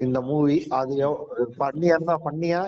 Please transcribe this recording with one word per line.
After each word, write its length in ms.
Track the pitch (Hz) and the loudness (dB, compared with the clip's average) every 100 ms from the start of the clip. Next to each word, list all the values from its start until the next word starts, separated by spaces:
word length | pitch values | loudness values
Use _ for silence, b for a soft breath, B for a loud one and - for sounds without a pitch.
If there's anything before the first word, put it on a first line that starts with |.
in 120 | 127 | -2
the 60 | 127 | 0
movie, 460 | 127 151 143 147 151 | 0 2 4 2 0
அது 280 | 131 131 139 | -2 -2 0
எவ்-, 280 | 139 147 147 120 120 120 | 0 -2 -6 -4 -4 -2
ஃபன்னியா 360 | 139 143 170 | -4 0 4
இருந்தா 260 | 165 160 160 | 4 2 -2
ஃபன்னியா, 360 | 151 151 170 170 | -2 -4 0 0